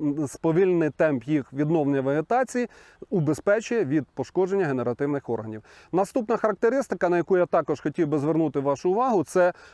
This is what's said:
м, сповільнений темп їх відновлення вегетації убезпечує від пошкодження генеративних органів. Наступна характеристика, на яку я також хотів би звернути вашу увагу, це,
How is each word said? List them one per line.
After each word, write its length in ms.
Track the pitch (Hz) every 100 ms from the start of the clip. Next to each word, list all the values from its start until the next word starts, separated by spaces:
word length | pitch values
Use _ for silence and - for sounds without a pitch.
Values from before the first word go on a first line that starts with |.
м, 260 | 151 143 143
сповільнений 640 | - 165 160 190 175 151
темп 340 | - 160 135
їх 280 | 117 151 123
відновлення 480 | 135 151 165 143 139
вегетації 680 | 131 147 156 240 262 247 240 - - _ -
убезпечує 720 | 196 151 151 - 208 220 233
від 220 | 147 151 123
пошкодження 520 | - 127 - 185 196 170
генеративних 640 | 127 120 120 143 139 -
органів. 340 | 113 110 110 - - -
Наступна 440 | 175 196 269 220 220
характеристика, 720 | 214 202 233 262 254 190 180
на 80 | 175
яку 200 | 165 185
я 80 | 175
також 340 | 175 151 151
хотів 280 | 156 143 156
би 100 | 147
звернути 420 | 143 160 160 139
вашу 300 | 139 139 185
увагу, 340 | 190 262 214
це, 280 | 156 185 180 - -